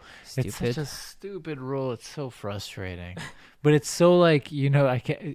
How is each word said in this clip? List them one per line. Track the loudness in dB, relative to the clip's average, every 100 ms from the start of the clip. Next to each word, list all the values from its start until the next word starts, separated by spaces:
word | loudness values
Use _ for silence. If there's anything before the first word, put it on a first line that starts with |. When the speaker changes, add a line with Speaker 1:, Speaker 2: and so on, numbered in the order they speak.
| -20 -20
Speaker 1:
stupid. | -10 -6 -6
Speaker 2:
It's | -4
such | -4 -4
a | -6
stupid | -10 -16 -16 -14 -12 -10 -8
rule. | -6 -4 -4
It's | -6 -10
so | -10 -10
frustrating. | -8 -8 -8 -10 -10 -8 -8 -10 -12
<laughs> | -12 -16 -20 _
But | 2
it's | 2 2
so, | 4 6 8
like, | 6 4 0
you | -2 2
know, | 4 4
I | 2
can't, | -2 -6 -8